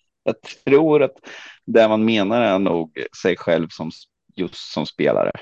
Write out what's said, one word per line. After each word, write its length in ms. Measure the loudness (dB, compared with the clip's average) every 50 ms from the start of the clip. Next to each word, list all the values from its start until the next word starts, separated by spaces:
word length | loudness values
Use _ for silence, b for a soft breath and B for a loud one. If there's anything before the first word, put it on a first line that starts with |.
| _ _ _ _ -6
jag 120 | -6 -6 -6
tror 600 | -10 -20 -20 -8 0 4 4 4 6 4 4 4 2
att 120 | 0 -2 _ B B B B B B B B _
det 220 | 2 4 4 4
man 180 | 4 4 2 2
menar 360 | 2 2 0 0 0 0 0
är 180 | 0 2 2 0
nog 460 | 0 0 0 -2 -4 -6 -8 -10 -12 -12 -8 -4
sig 160 | -2 -2 -2
själv 300 | -2 0 0 0 0 0 -4
som 180 | -8 -12 -12
s-, 160 | -12 -12 -16 -20 _ _ _ _ _ _
just 200 | -8 -8 -8 -10 -14 -16 -10 -8
som 120 | -8 -8
spelare. 460 | -6 -4 -2 0 0 0 0 -2 -2 -4 -8